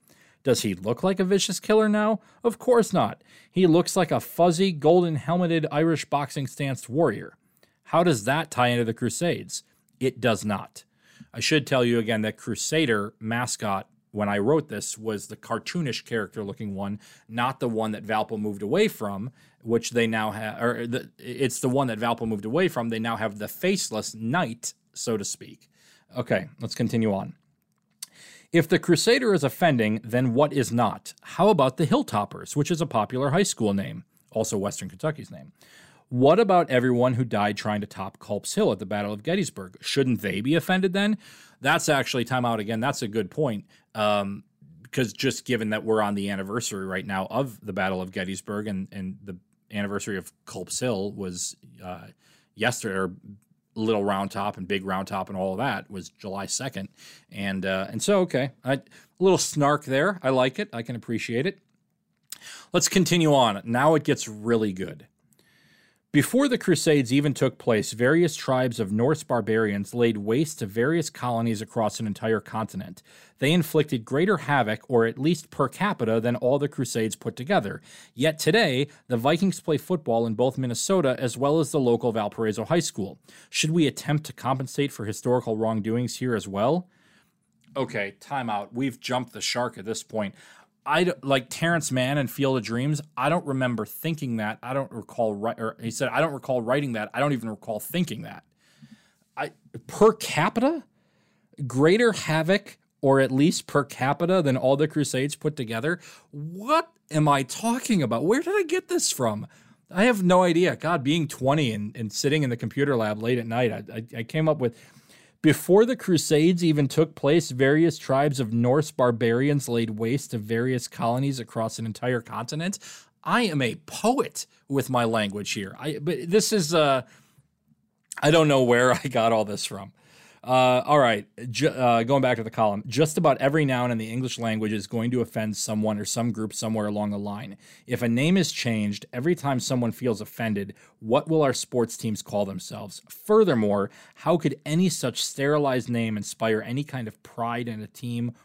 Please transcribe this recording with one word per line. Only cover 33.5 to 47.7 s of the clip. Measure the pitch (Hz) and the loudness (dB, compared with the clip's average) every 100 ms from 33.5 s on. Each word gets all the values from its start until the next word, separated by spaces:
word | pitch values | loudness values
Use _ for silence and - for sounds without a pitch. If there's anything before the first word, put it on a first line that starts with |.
| - 107 | 0 0
name, | 98 - 107 - _ _ | 0 -4 -10 -16 _ _
also | 110 110 107 | -4 -2 -2
Western | 98 - 92 | -4 -6 -12
Kentucky's | 90 156 151 - | -6 -6 -6 -12
name? | 76 67 _ - - - _ _ | -18 -20 _ -20 -20 -20 _ _
What | 123 139 185 | 4 6 6
about | 202 180 151 | 6 4 4
everyone | 127 127 120 127 | 4 4 4 2
who | 120 | 2
died | 120 104 104 101 | 0 0 0 0
trying | 107 104 | -4 -4
to | 101 | -6
top | - 98 - | -10 -12 -12
Culp's | - 101 - | -6 -6 -4
Hill | 202 190 | 0 0
at | 98 | 0
the | 98 | -4
Battle | 104 104 | -4 -4
of | 104 | -6
Gettysburg? | 151 196 147 - 92 - | -4 -2 -4 -8 -16 -12
Shouldn't | - 139 127 107 | -4 0 2 0
they | 101 92 | -2 -2
be | 127 | 0
offended | 165 170 185 185 | 0 2 0 0
then?" | 196 208 214 - - - _ | 0 0 -2 -8 -20 -20 _
That's | 135 165 160 | 0 2 2
actually, | 143 123 131 | 2 0 -4
time | 117 127 | -2 0
out | 120 110 | 0 -2
again, | 104 113 | -4 -2
that's | 135 139 | -2 -4
a | 110 | -4
good | 110 95 | -4 -4
point, | - 143 104 - _ _ 110 | -4 -4 -4 -10 _ _ -2
um, | 107 104 98 101 - _ - - - | 0 2 -2 -8 -14 _ -20 -20 -8
'cause | - 117 | -4 -4
just | - 131 - | -2 -4 -4
given | - 117 110 | -4 -2 -2
that | 107 | -2
we're | 107 110 | 0 2
on | 104 | 2
the | 101 101 | -2 -4
anniversary | 98 98 117 - 101 95 | -4 -6 -6 -6 -8 -6
right | 92 | -6
now | 95 95 95 | -4 -4 -4
of | 123 135 104 | -4 -4 -8
the | 101 | -8